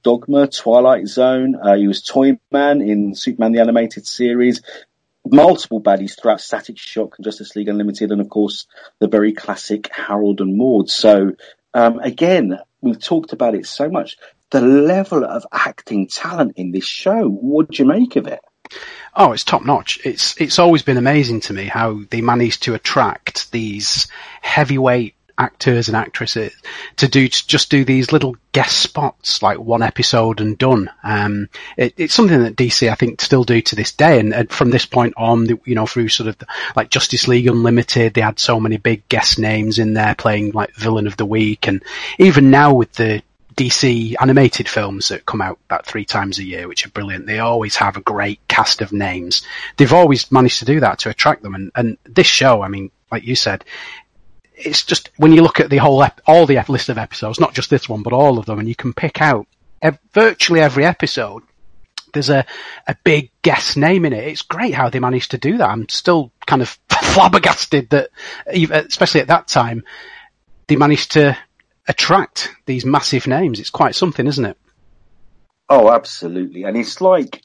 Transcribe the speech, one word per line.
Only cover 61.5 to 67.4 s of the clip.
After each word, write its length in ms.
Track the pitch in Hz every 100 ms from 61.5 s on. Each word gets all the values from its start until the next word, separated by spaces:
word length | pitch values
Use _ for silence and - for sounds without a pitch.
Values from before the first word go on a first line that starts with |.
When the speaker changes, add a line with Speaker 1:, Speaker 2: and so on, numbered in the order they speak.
| _ - - - - -
Speaker 2:
there's 160 | 151 131
a, 160 | 139 - - - - -
a 80 | 117
big 280 | 165 151 131 _
guest 380 | - - - 143
name 260 | 151 185
in 80 | 160
it. 160 | 110 139
It's 140 | 151
great 320 | - 160 233
how 160 | 131 123
they 100 | 131
managed 300 | 123 127 -
to 80 | 123
do 180 | 135 233
that. 120 | 123
I'm 180 | 110 110
still 420 | - - 170 123 _ -
kind 140 | 123
of 180 | 120 -
<laughs> 40 | -
flabbergasted 960 | - - 180 180 190